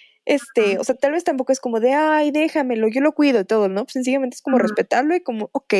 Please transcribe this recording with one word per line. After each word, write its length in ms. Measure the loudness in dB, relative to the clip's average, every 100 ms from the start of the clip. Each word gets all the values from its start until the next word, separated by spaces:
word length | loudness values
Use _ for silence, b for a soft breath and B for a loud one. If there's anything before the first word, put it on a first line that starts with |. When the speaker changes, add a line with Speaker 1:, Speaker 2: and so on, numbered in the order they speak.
| B B
Speaker 1:
este, 500 | -2 -2 0 0 0
Speaker 2:
Ujú. 60 | 0
Speaker 1:
o 40 |
sea, 100 | -2 0
tal 160 | 0
vez 120 | 0
tampoco 280 | -2 -2 0
es 80 | -2
como 200 | -2 0
de, 120 | 2
"Ay, 360 | 2 2 2 2
déjamelo, 580 | 0 0 0 -2 0 0
yo 120 | 0
lo 120 | 0
cuido", 280 | 2 2 2
y 40 |
todo, 240 | 2 0 0
¿no? 160 | -2
Pues, 80 | -6
sencillamente 420 | -4 -2 -2 -2 -6
es 60 |
como 160 | 0 0
Speaker 2:
Ujú. 40 |
Speaker 1:
respetarlo 520 | 2 -2 -2 0 0 -2
y 60 |
como, 280 | -2 -8 -6
ok, 220 | -8 -2